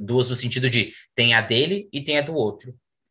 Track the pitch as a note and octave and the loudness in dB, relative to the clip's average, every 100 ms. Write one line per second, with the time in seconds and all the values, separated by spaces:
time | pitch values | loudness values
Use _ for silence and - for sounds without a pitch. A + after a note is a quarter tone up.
0 | G#2 B2 B2 B2+ B2+ B2+ B2+ A#2+ - - | -2 0 0 -2 -4 0 0 2 -2 -6
1 | - - A#2 A2+ A2 A#2+ D3+ G3+ G3+ C#3+ | -12 0 4 4 4 2 2 -2 -6 -10
2 | C#3 D3 C#3+ D#3+ G#2+ - B2+ - _ _ | -2 -2 -2 -2 -2 -4 -14 -20 _ _
3 | _ | _